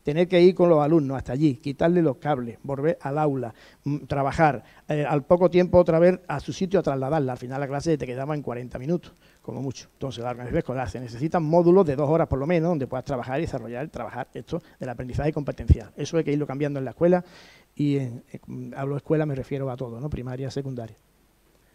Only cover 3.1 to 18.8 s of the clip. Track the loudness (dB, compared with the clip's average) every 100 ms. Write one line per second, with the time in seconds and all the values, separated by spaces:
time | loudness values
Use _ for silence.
3.1 | 0 0 0 -6 -10 -20 _ -6 -6 -4
4.1 | -2 -2 4 4 2 -6 -14 -4 -2 0
5.1 | 0 4 4 6 4 6 6 6 6 6
6.1 | 4 -2 -8 -6 -6 0 0 2 -2 0
7.1 | 0 -2 -4 -8 -6 -6 -4 -2 -2 -2
8.1 | -8 -6 -6 -6 -8 -10 -8 -4 -4 -6
9.1 | -20 _ _ -14 -8 -8 -10 -14 -10 -10
10.1 | -8 -8 -8 -6 -4 -4 -6 -6 -8 -10
11.1 | -6 -4 -2 2 4 6 6 6 2 2
12.1 | 2 2 0 0 0 0 -2 -4 -6 -6
13.1 | -6 -4 -4 -4 -6 -8 -10 -10 -10 -10
14.1 | -10 -12 -12 -10 -10 -10 -12 -10 -8 -8
15.1 | -4 -2 -2 -4 -2 4 2 2 -10 -4
16.1 | -2 0 -2 -2 -4 -4 -4 -6 2 4
17.1 | 4 0 -18 -20 -20 _ -4 0 0 -2
18.1 | -10 -14 -20 -14 -12 -12 -8